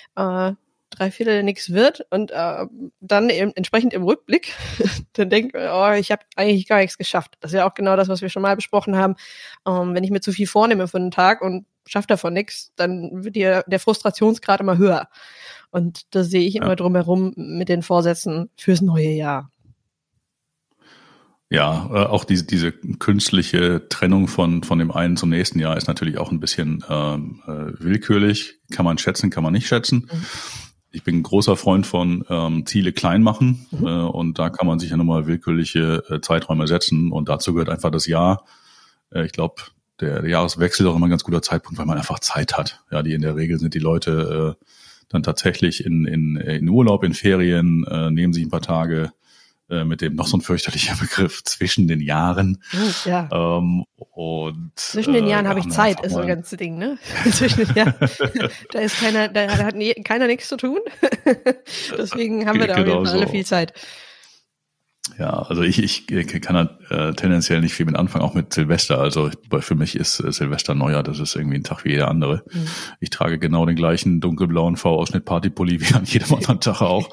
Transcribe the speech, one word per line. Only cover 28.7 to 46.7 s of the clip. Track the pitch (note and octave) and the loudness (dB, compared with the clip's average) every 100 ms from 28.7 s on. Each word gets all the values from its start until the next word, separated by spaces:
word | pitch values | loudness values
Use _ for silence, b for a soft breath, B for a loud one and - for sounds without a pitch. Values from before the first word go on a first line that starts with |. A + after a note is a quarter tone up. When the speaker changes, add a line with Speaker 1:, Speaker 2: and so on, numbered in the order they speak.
Speaker 2:
Kann | - | -2
man | F2 E2 | 0 2
schätzen, | - F2+ G2 | -2 0 -2
kann | - | 0
man | D#2+ | 0
nicht | F#2+ - | 0 2
schätzen. | A#2+ - B2 B2 | 0 2 0 -2
Speaker 1:
Mhm. | E3 F3 B B B B _ _ | -8 -8 B B B B _ _
Speaker 2:
Ich | - | -8
bin | - E2+ | -2 0
ein | |
großer | D#2+ G2 G#2 F#2+ | 2 2 4 2
Freund | - F#2 F#2+ | 4 2 2
von, | F2+ F2+ F2 - | 0 0 -2 -2
ähm, | F2 E2 D#2+ D#2 | -2 0 -2 0
Ziele | G#2+ F#2 | 0 0
klein | - F2+ F#2 | 0 2 4
machen, | A2+ A2+ B2+ B2 - | 4 4 2 2 -4
Speaker 1:
Mhm. | D3+ E2+ | -4 -2
Speaker 2:
äh, | E2+ | -2
und | E2+ - E2+ D#2+ | -2 -2 -4 -2
da | E2 | -4
kann | - F2+ | -2 0
man | E2 | 0
sich | E2+ | -2
ja | E2 | 0
nun | E2 | 2
mal | E2 D#2 | 2 0
willkürliche, | E2 - E2+ D#2+ E2 D#2+ D#2+ - | -2 0 0 0 0 2 0 -2
äh, | D#2 | -8
Zeiträume | - E2 - D#2 D#2 | 0 -2 0 -2 2
setzen | E2+ - D#2 E2+ | 0 2 2 0
und | D#2 D2 | -2 -2
dazu | D2 - | -2 0
gehört | E2+ D#2+ | 0 0
einfach | D#2+ E2+ | -2 -2
das | D#2+ E2 | -2 0
Jahr. | E2 F2 F#2+ b b b b b b _ | 2 4 2 b b b b b b _
Äh, | - D#2+ | -6 -6
ich | |
glaub, | - E2+ - - _ _ _ | -4 -6 -6 -18 _ _ _
der, | D2+ C#2+ | -6 -4
der | D#2 | 0
Jahreswechsel | E2+ F2 E2 F2 - F#2 | 0 0 0 0 4 2
ist | |
auch | E2 | 4
immer | F2 | 2
ein | |
ganz | F2 | 2
guter | - E2+ | 0 -2
Zeitpunkt, | - E2 - E2 | 0 -4 -6 -6
weil | D2 | -4
man | D2+ | -4
einfach | - D#2+ | -4 -6
Zeit | - - - - | -4 -4 -2 -2
hat. | D2+ - _ | -4 -8 _
Ja, | D#2 | -4
die, | D2+ | -2
in | D#2 | -2
der | D2+ D2+ | -2 -2
Regel | E2 E2 | -2 0
sind | D#2+ D#2+ | -2 -2
die | |
Leute, | D#2 E2 E2 D#2+ D#2+ D#2 D#2+ D2+ | 0 0 0 0 0 -2 -2 -4
äh, | b b b b _ | b b b b _
dann | - | -4
tatsächlich | - - F#2 - F2+ - - | -2 -2 -2 0 -2 -2 -2
in, | E2 D#2 | 0 0
in, | D#2+ D#2 D2+ | 0 0 -2
in | D#2 D#2 | -4 -2
Urlaub, | E2 | 2